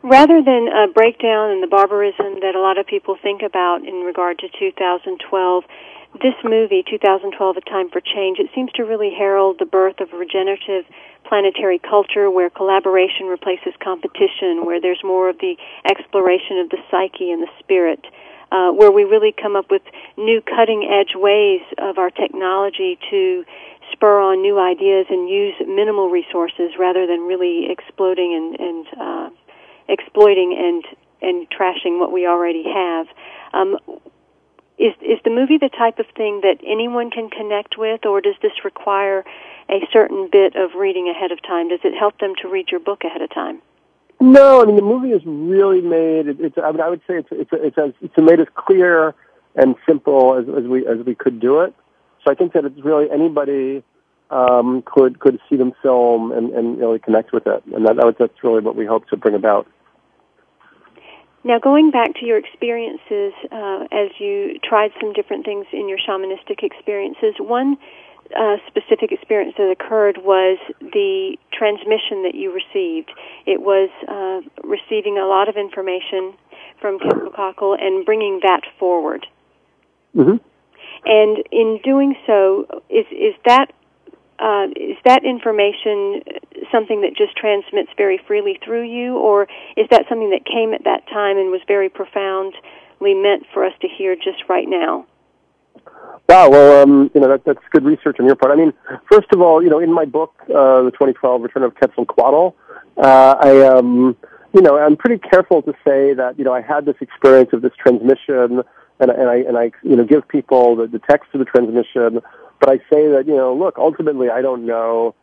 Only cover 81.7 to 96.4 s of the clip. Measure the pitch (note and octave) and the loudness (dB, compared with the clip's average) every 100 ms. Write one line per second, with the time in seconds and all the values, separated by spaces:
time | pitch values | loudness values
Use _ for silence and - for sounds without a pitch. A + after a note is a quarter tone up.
81.7 | A3 C4 C4+ C#4 C4+ - G#3 F#3+ G3 - | -2 -2 0 0 -4 -2 0 2 -2 -6
82.7 | - _ A3+ - - G#3+ - A#3+ B3 - | -16 _ -4 -4 -4 -4 -2 2 2 2
83.7 | _ _ _ _ _ _ - A3 G3+ G3 | _ _ _ _ _ _ -8 -4 -2 -4
84.7 | - - G3+ B3 C4 - B3 A#3 G#3+ G3+ | -8 -10 -2 2 2 0 -4 -4 0 -2
85.7 | G3+ G#3+ G#3 G3+ G3+ - - - - - | -2 -6 -4 -4 -8 -12 -20 -18 -18 -4
86.7 | A#3 G#3+ G#3+ G3+ - G#3 - G#3+ G3+ - | -4 -2 -4 -4 -2 -4 -2 -2 -2 -2
87.7 | G#3 - - G3+ F#3+ _ G#3 G3+ F#3 - | -6 -6 -4 -2 -2 _ -4 -4 -8 -8
88.7 | A#3 A#3 A#3+ B3 B3+ A3 G3+ G3+ - - | -8 -8 -8 -6 -2 2 2 0 -8 -10
89.7 | - A3 A#3 - A#3 G#3+ F#3+ - A#3 A3 | -4 4 4 2 -4 -2 -4 -4 -4 -4
90.7 | A3 G#3 - - G#3+ G3+ G3 F#3+ F#3 - | -2 -2 -4 -6 -6 -2 -2 -2 -4 -2
91.7 | G3+ F#3+ - F#3+ G#3 G3 F#3+ F#3+ - - | -2 -2 -6 -10 -6 -6 -6 -8 -14 -20
92.7 | - _ _ G3+ F#3+ G3+ G3+ - G3 F#3 | -20 _ _ 0 2 2 0 -4 -4 -4
93.7 | - F3+ - F#3+ F#3 G3 F#3 - F3+ - | -4 -10 -6 -6 -4 -6 -8 -4 -4 -2
94.7 | F3+ E3 D#3+ - _ _ _ _ _ _ | -4 -4 -6 -10 _ _ _ _ _ _
95.7 | _ - - - - - F#3 | _ -20 -20 -20 -6 6 8